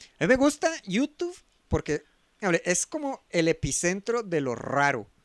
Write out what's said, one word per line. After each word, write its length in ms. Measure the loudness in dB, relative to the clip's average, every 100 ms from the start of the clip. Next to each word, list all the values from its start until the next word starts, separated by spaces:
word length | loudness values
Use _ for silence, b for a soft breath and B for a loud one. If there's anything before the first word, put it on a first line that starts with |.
| b b
a 60 |
mí 40 | 2
me 80 | 4
gusta 340 | 4 4 -2 -2 -4
YouTube 480 | -2 -2 -4 -10 -10 _ _ _
porque, 340 | -4 -2 -6 -6 _ _ _
hable, 220 | -2 0
es 220 | 0 -2 -2
como 340 | -6 -6 -8 _
el 160 | 0 2
epicentro 720 | 0 -2 -2 -2 -2 -2 -4
de 180 | -2 -2
lo 140 | -2
raro. 520 | -4 -2 2 2 0 -6 _